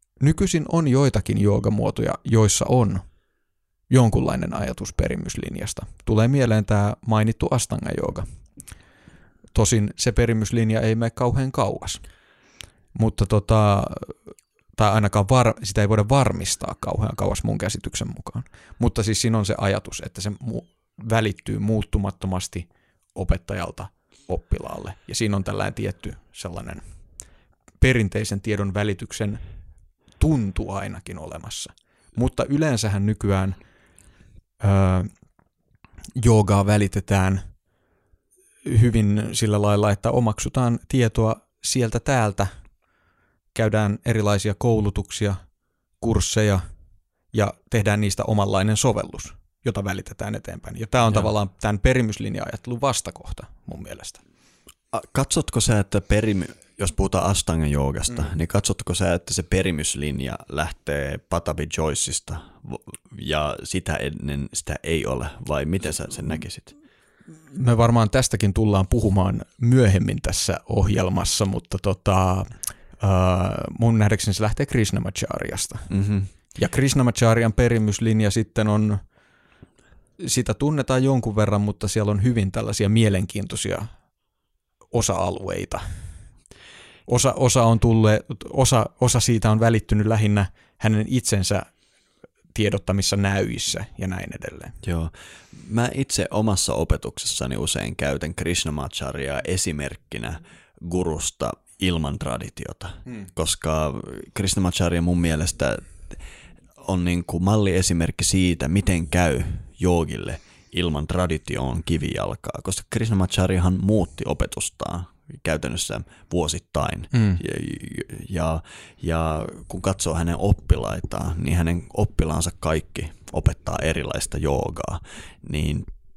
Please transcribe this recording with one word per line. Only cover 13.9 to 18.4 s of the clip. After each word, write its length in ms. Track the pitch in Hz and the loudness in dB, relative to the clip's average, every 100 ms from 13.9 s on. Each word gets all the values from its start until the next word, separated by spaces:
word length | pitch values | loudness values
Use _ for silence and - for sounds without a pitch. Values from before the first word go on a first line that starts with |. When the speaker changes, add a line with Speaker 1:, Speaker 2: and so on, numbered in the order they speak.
| - - - - - _ _ _ - | -8 -12 -16 -20 -20 _ _ _ 0
Speaker 1:
tai 160 | 104 | 4
ainakaan 340 | 110 104 107 101 | 4 4 2 4
var-, 240 | 127 113 - | 4 4 2
sitä 180 | 107 - | -4 0
ei 80 | 101 | 4
voida 200 | 107 104 | 4 4
varmistaa 680 | 139 110 90 85 - - - | 4 4 0 -4 -6 -8 -8
kauhean 360 | - - 107 - | -4 -2 -2 -2
kauas 260 | 101 101 | -2 -2
mun 140 | 110 107 | -2 -2
käsityksen 500 | 101 - - - - | -4 -4 -8 -6 -8
mukaan. 360 | - - 123 | -8 -10 -10